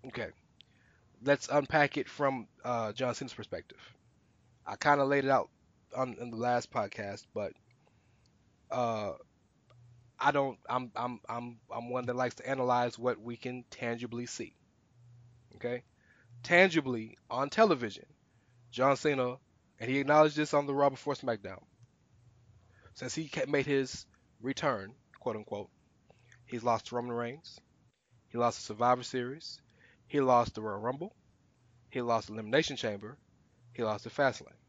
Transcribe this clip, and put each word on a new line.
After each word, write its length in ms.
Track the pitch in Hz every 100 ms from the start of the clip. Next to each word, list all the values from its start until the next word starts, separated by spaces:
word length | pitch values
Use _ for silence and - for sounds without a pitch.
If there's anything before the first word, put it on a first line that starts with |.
| 131
Okay. 220 | 123 98 - _ _ - _ _ _ _ _
Let's 240 | 127 139 -
unpack 480 | 147 139 156 143 -
it 120 | 123
from, 380 | - 139 135 107 _ 123
uh, 260 | 117 110
John 220 | 104 127 113
Cena's 180 | 131
perspective. 460 | - 110 87 - - - _ _ _ _ _ _ _ -
I 100 | 101
kinda 260 | 151 143 139
laid 200 | 143 135
it 40 |
out 200 | 131 - _ _ _ _ 107
on, 200 | 131 110
in 120 | 120
the 60 | 113
last 340 | 120 120 -
podcast, 540 | 123 101 - 101 98 -
but, 200 | 107 101 - _ _ _ _ _ _ _ _ _ _ _
uh, 400 | 127 120 113 101 - - _ _ _ _ - - - _ -
I 120 | 139
don't, 260 | 147 139 110 -
I'm, 200 | 127 123 -
I'm, 240 | 123 120 -
I'm, 300 | 117 120 117 _
I'm 200 | 117 120
one 160 | 127 123
that 100 | 123
likes 200 | 123 -
to 140 | -
analyze 480 | 135 123 123 123 117
what 240 | 120 107
we 140 | 113 117
can 300 | 127 127 120
tangibly 560 | - 120 117 120 117 120
see. 300 | - 113 _ _ _ _ _ - - - - _ -
Okay? 280 | 123 123 - _ _ _ _ -
Tangibly 720 | - 175 190 160 135 120 110 - _
on 200 | 120 139
television, 560 | - 226 147 117 95 - _ _ _ _ _ _
John 240 | - 131 135
Cena, 400 | 151 135 123 127 _ _ _ _
and 100 | 117
he 100 | 135
acknowledged 360 | 139 151 156 151
this 180 | 151
on 120 | 147 143
the 60 |
Raw 160 | 139 139
before 260 | 135 - 135
SmackDown, 460 | 131 110 95 95 _ _ - _ _ _ - _ _ - _ - -
since 220 | - 127 156
he 120 | 156
ca-, 180 | - 143
made 180 | 147 143
his 400 | 139 131 - - _ _ _
return, 520 | 123 131 151 113 95 127 _ -
quote 160 | 127 107
unquote, 340 | 107 104 104 _ _ _ _ _ _ - -
he's 180 | 120
lost 240 | 117 113 -
to 80 | 123
Roman 180 | 123
Reigns, 460 | 120 117 143 - - _ _ _ _ _ _ _
he 100 | 120
lost 200 | 120 -
the 60 |
Survivor 400 | - 107 120 123
Series, 580 | 120 131 123 147 - - _ _ - _ _
he 120 | 143
lost 360 | 131 123 117 -
the 60 |
Royal 180 | 110 101
Rumble, 360 | 113 139 190 _ _ _ _ _ _ _ _
he 120 | 127
lost 260 | 120 113 107
the 60 |
Elimination 420 | 107 107 135 160 -
Chamber, 420 | 117 101 104 135 _ _ _ _ _
he 100 | -
lost 200 | 110 104
the 60 | -
Fastlane. 400 | - 135 117 - -